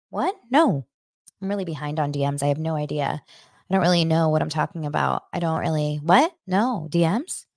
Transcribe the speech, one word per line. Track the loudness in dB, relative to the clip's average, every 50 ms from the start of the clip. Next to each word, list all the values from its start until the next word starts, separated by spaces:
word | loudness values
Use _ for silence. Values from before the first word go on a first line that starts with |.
| _ _
"What? | -6 -4 -2 -2 -4 -6 _ _
No. | 2 4 4 4 2 0 -4 -8 _ _ _ _ _ _ _ -20 _ _ -6
I'm | -4
really | -4 -4 -4
behind | -4 -6 -6 -6 -6 -2 -2
on | -2 -2 0
D | 0 0 0
Ms. | 0 0 0
I | 0
have | 0 0
no | -2 -4 -2
idea. | -4 -4 -4 -4 -4 -2 -2 -4 -6 -10 _ -20 -20 -20 _ _ _ _ _
I | 0
don't | 2 2
really | 4 4 4 2
know | 2 2 2 2 2
what | 2 2 0
I'm | 0
talking | -2 -2 -2 -2 -4 -6 -6
about. | -4 -2 0 0 0 0 -2 -6 _ -6
I | -4
don't | -2 -2 -2 -2
really, | -2 -2 -2 -2 -2 -2 -4 -4 2
what? | 4 6 6 6 2 -2 _ _
No, | -2 0 0 2 0 -2 -4 -6 -2
D | 0 2 2
Ms?" | 2 2 -2 -4 -6 -10 -14 -14 _ _